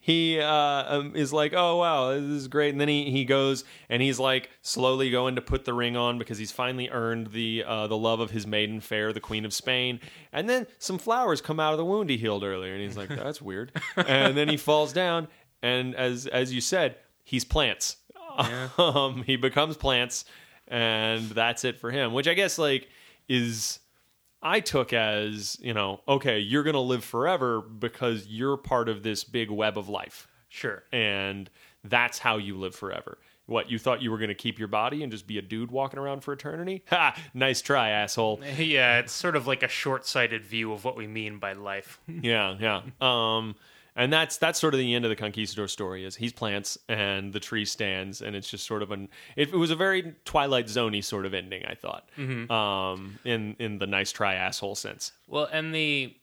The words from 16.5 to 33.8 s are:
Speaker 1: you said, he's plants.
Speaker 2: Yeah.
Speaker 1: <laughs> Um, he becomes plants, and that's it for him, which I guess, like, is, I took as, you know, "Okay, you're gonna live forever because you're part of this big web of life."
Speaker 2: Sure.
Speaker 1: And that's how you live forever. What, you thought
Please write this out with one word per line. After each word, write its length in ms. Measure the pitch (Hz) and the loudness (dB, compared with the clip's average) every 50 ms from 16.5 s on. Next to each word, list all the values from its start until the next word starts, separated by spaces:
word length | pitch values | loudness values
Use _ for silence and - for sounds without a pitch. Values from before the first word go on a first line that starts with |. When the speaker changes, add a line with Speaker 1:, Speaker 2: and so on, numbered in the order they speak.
Speaker 1:
you 80 | 127 127 | 0 -2
said, 360 | 120 - - 190 165 131 113 - _ _ _ _ _ | 0 2 4 4 4 2 0 -4 _ _ _ _ _
he's 220 | - - 127 - | -2 -2 -2 0
plants. 520 | - - 156 147 117 98 - - - - _ _ _ - 381 349 330 277 262 | 2 2 4 4 4 2 0 -4 -6 -6 _ _ _ -20 -18 -16 -10 -2 0
Speaker 2:
Yeah. 300 | 135 113 120 127 127 131 - | 0 0 0 -4 -6 -4 2
Speaker 1:
<laughs> 40 | - | 4
Um, 440 | 175 165 131 143 139 135 131 127 123 | 4 6 6 4 2 2 -2 -4 0
he 120 | - 135 | 0 0
becomes 420 | 123 123 131 131 147 147 160 156 - | 2 2 2 4 4 2 2 0 -2
plants, 480 | - 139 131 123 123 123 - - - - - - - - - - _ - | 2 2 4 4 2 0 -2 -8 -10 -10 -18 -20 -20 -20 -20 -20 _ -6
and 640 | 123 120 117 113 110 110 110 110 113 113 113 110 | 0 2 2 2 2 2 2 0 0 -2 -2 -4
that's 340 | 107 110 113 117 120 - - | 0 0 2 2 0 0 -2
it 140 | 127 117 - | -4 -4 -4
for 120 | - 117 | -6 -4
him, 200 | 123 139 135 117 113 | -2 0 0 0 0
which 140 | 131 139 160 | 2 2 2
I 60 | 170 | 4
guess, 240 | 180 196 185 - - | 4 2 0 2 0
like, 320 | 165 147 139 131 - - _ - - - - _ _ _ | 2 2 2 0 -2 -6 _ -20 -20 -20 -20 _ _ _
is, 500 | 131 127 120 120 113 110 110 - - - _ _ _ _ _ _ _ _ _ _ _ _ | 2 2 2 2 -2 -4 -4 -6 -6 -8 _ _ _ _ _ _ _ _ _ _ _ _
I 200 | - 156 180 220 | -2 2 2 2
took 320 | - - - 143 123 - - | 2 2 0 0 0 2 2
as, 640 | 117 110 107 107 107 107 107 107 104 101 - - - | 2 2 2 2 0 -2 -2 -4 -6 -6 -8 -8 -6
you 120 | - 123 113 | -6 -4 0
know, 260 | 107 101 98 98 98 _ - | 0 0 0 -2 -6 _ 2
"Okay, 320 | 139 139 - 131 117 107 | 2 2 4 2 0 2
you're 240 | 104 101 120 147 143 | 0 2 0 2 2
gonna 160 | 151 156 139 | 2 2 2
live 220 | 127 127 127 123 107 | 2 2 0 -2 -2
forever 580 | - - 117 127 165 185 170 131 123 117 110 | -4 -2 0 2 2 2 2 2 0 0 -2
because 640 | 110 110 113 110 107 117 - - 127 120 117 110 95 | -4 -6 -10 -6 -6 -6 -4 -2 -2 0 0 -2 -4
you're 320 | 101 107 110 123 139 139 139 | -10 -8 -4 -2 -2 -2 -2
part 320 | - - 135 123 117 110 | -2 0 0 2 2 0
of 140 | 110 101 101 | -2 -2 -2
this 200 | 113 107 98 - | -4 -4 -4 -6
big 280 | - - 120 113 101 | -6 -4 -4 -4 -2
web 260 | 104 104 107 107 98 107 | 0 2 2 2 2 0
of 120 | 101 98 | -6 -6
life." 380 | 104 98 95 - - - - _ _ _ _ _ | -6 -8 -8 -8 -14 -18 -20 _ _ _ _ _
Speaker 2:
Sure. 340 | - - - 123 101 95 - _ - | -16 -8 -6 -6 -6 -6 -10 _ 0
Speaker 1:
And 560 | 123 110 104 101 98 98 98 98 98 98 - _ _ - - _ _ _ | 2 2 2 2 0 -2 -4 -4 -6 -8 -12 _ _ -20 -20 _ _ _
that's 340 | 104 123 120 120 120 - - | 2 4 4 4 4 0 0
how 180 | - 127 113 110 | 0 0 0 2
you 200 | 101 98 98 95 | -2 -4 -6 -6
live 160 | 95 92 90 | -6 -6 -8
forever. 440 | - - 95 92 82 - - - _ _ _ _ _ _ | -6 -8 -6 -6 -6 -8 -10 -16 _ _ _ _ _ _
What, 240 | - 113 113 - - | -2 -2 -2 0 0
you 80 | 120 | -4
thought 240 | 110 | -2